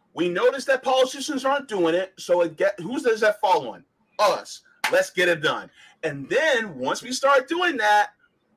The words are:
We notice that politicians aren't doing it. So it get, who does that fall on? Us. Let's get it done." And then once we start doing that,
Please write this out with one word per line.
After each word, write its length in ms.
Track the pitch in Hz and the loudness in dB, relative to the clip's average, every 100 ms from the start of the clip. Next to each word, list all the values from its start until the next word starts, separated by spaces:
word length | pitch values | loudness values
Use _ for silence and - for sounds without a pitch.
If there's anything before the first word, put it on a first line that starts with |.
| _ | _
We 140 | - 175 | -4 -4
notice 360 | 175 247 269 247 | 0 0 0 0
that 160 | 262 | -2
politicians 640 | 254 262 254 285 262 277 | 2 2 2 -2 -6 -4
aren't 240 | 262 277 - | -2 -2 -2
doing 260 | 202 165 | -2 0
it. 180 | 170 185 - | 0 -2 -6
So 240 | - 175 | 0 2
it 140 | 170 151 | 2 0
get, 220 | - - | -2 -2
who 200 | 160 254 | -6 -4
does 200 | 262 220 | 0 2
that 200 | 214 208 | 0 0
fall 280 | 196 208 - | 0 0 -2
on? 160 | - _ _ _ - | -12 _ _ _ 0
Us. 440 | 208 160 - - _ _ - | 0 0 -4 -18 _ _ -2
Let's 180 | 180 185 | 0 0
get 180 | - 180 | 0 0
it 120 | 165 | 2
done." 280 | 147 117 170 _ - _ | 0 -2 -8 _ -20 _
And 260 | 160 143 135 | -8 -6 -2
then 480 | 214 311 247 214 139 | 0 2 0 -2 -6
once 260 | 131 - | -4 -4
we 100 | 240 | -6
start 360 | 254 269 277 262 | -2 4 4 2
doing 280 | 339 359 262 | -2 -2 0
that, 320 | 208 208 202 _ _ _ _ | 2 2 2 _ _ _ _